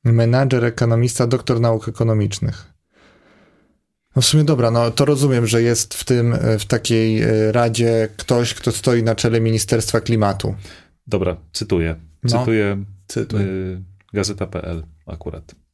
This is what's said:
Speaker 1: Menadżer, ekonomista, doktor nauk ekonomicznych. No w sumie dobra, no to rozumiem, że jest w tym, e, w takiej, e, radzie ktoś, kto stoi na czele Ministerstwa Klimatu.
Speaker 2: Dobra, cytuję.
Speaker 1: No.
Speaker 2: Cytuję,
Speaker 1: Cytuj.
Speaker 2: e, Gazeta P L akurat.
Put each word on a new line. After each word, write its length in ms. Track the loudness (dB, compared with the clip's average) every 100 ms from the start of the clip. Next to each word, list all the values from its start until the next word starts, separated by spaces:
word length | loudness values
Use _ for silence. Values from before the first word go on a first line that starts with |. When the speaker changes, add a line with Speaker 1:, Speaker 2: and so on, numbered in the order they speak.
Speaker 1:
Menadżer, 600 | 4 4 4 2 2 2 0
ekonomista, 600 | 0 0 2 0 0 0
doktor 320 | 0 0 0
nauk 280 | 2 0 -4
ekonomicznych. 840 | -2 0 2 0 -2 -6 -6 -16 _ _ _ _ _ _ _ _ _ _ _ _ _ _ 0
No 60 |
w 40 | 2
sumie 180 | 4
dobra, 280 | 4 2 2
no 200 | 2 0
to 140 | 2 2
rozumiem, 420 | 2 2 2 2
że 140 | 2
jest 320 | 2 0 -2
w 100 | -8
tym, 300 | 0 2 2
e, 260 | 0 0 0
w 60 | 0
takiej, 560 | -2 2 2 2 2
e, 300 | 2 2 2
radzie 580 | 2 0 2 2 2 -2 -6
ktoś, 360 | -2 0 0
kto 180 | -2 -4
stoi 320 | -2 0 2
na 120 | 2 0
czele 260 | 0 2
Ministerstwa 600 | 0 0 0 0 0 -2
Klimatu. 540 | 0 2 2 0 -6 -6 -12 -20 _ _ -6
Speaker 2:
Dobra, 300 | -2 -2 -4 -10
cytuję. 420 | -10 -2 -2 -2 -6 -12 _
Speaker 1:
No. 160 | -2 0
Speaker 2:
Cytuję, 440 | 0 0 0 -4 -8 -16 -8
Speaker 1:
Cytuj. 340 | -6 -4 -2
Speaker 2:
e, 40 | -2 -4 -6 -10 -14 -20 _
Gazeta 340 | -6 -4 -6 -8
P 160 | -8
L 200 | -8 -10 -10 -18 -16
akurat. 500 | -14 -12 -14 -18 -20 _